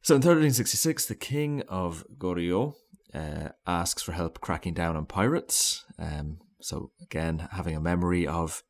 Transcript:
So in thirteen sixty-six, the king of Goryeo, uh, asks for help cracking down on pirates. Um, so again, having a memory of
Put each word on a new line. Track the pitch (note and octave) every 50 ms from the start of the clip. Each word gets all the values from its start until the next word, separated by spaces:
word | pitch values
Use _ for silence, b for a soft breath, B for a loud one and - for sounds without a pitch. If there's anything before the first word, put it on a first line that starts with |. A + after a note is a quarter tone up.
So | _ - D#3
in | C3+
thirteen | C3 F3 E3+ D#3 D#3 D3
sixty-six, | B2+ A#2 B2 - - - - E3 D#3 C3 -
the | - A2
king | - - - C3+ D3 D3 D3 D3 C#3 -
of | - F#2 F#2 F#2 F2 E2 D#2+ - - -
Goryeo, | - F#2 F#2 F2 E2+ E2+ F2 F2 G2 B2+ D3+ D3 - _ _ - _ _ _ -
uh, | D2 D#2 D2+ D2+ D#2 D#2 - - _ _
asks | F2 F2 E2+ E2+ - - -
for | - - E2+
help | F2 E2+ E2 - -
cracking | - - F2 D#2+ - F#2 E2
down | F2 E2+ E2 E2
on | D#2 D#2
pirates. | - - F#2+ G2 B2 D#3 E3+ - - - - - - - - - _ - -
Um, | E2 D#2 D2+ D2 D2 D2 D#2 E2+ - _ _ _
so | - - - C#2+ - - _ _
again, | - _ - D#2+ E2 E2 D#2+ D#2 E2 -
having | - F#2 F2 F2 D#2
a | D2+
memory | D#2 E2+ F2 F2 F2+ F2 F2 F2 E2+
of | C#2 D#2 E2+ E2 D#2 - - - _